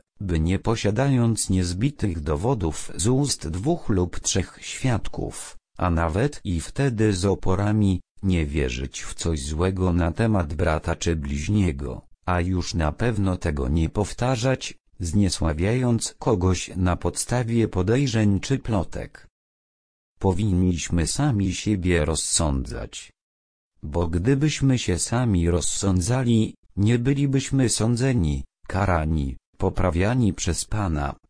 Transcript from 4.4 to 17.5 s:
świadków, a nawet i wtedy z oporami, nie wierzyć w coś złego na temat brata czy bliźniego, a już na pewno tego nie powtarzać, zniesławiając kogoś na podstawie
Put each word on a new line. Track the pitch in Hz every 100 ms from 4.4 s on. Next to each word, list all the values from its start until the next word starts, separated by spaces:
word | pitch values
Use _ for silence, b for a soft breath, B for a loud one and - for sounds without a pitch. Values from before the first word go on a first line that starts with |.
| 85 -
świadków, | - - 131 113 - - - - - - _ -
a | 90
nawet | 82 82 87 143 -
i | - 85
wtedy | - - 139 107 110
z | 95
oporami, | 98 92 - 92 104 107 101 90 - -
nie | 98 87 73
wierzyć | 73 65 60 69 -
w | -
coś | - 85 78
złego | 69 78 92 95 92
na | 85 82
temat | 78 113 101 76
brata | 78 82 78 - 82
czy | 85 80
bliźniego, | 71 71 76 104 90 67 69 - - - -
a | 90
już | 90 92 -
na | 85 76
pewno | 76 117 104 95 90
tego | 85 71 64
nie | 80 80
powtarzać, | - 101 - 123 127 127 131 - - _ -
zniesławiając | 85 95 98 - 82 76 95 123 123 117 - -
kogoś | - 104 90 90 - -
na | 90 85
podstawie | 87 - - 123 113